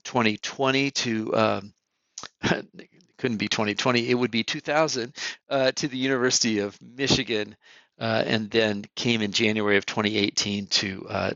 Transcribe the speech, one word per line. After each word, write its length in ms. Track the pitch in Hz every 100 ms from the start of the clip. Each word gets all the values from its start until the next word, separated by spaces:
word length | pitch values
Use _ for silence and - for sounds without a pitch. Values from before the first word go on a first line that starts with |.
twenty 340 | - 127 110 104
twenty 540 | - - 135 135 139
to, 440 | - 123 110 107 110
um, 380 | 110 104 101 - _ _ _
<laughs> 320 | - - _
it 460 | - - - - - _ _ _
couldn't 200 | 131 107
be 100 | 104
twenty 280 | - 107 101
twenty, 340 | 131 120 120
it 60 | 123
would 160 | 123
be 120 | 113
two 180 | 110 156
thousand, 540 | 147 151 156 131 117 - - - _
uh, 220 | 135 131
to 160 | 127 151
the 100 | 127
University 640 | 131 135 127 - 117 107
of 180 | 101 -
Michigan, 760 | 120 123 135 135 113 110 107 107 _ - _ _
uh, 240 | 113 113 -
and 240 | 117 107
then 360 | 113 110 101 104 -
came 260 | 123 117
in 100 | 104
January 460 | 95 113 110 104 101
of 80 | -
twenty 320 | - 104 107
eighteen 500 | 104 - 104 101 98
to, 400 | - 101 95 -
uh, 220 | 101 95